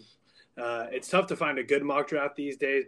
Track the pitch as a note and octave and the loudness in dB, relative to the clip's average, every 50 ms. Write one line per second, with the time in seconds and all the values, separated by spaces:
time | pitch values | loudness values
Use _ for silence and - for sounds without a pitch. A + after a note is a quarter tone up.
0 | A2+ - _ _ _ _ _ - - _ _ - A#2+ A#2+ A#2 A#2 A#2 B2 B2+ B2+ | -18 -20 _ _ _ _ _ -20 -20 _ _ -6 -4 -4 -2 -4 -4 -4 -6 -6
1 | - - - F#3 F#3 F#3 E3+ - - D3 C#3+ C3 A#2+ A2+ C#3+ C#3+ C#3+ C#3+ C#3 C#3+ | -2 2 2 2 4 2 0 -2 0 0 0 0 0 2 2 2 2 2 2 0
2 | C#3+ - D#3+ D3 C#3 C#3+ - - C#3+ C#3+ C3+ C3 C#3+ C3+ C#3 C3+ B2+ | 0 0 0 0 0 -2 -2 -4 -6 -6 -4 -2 0 2 2 2 2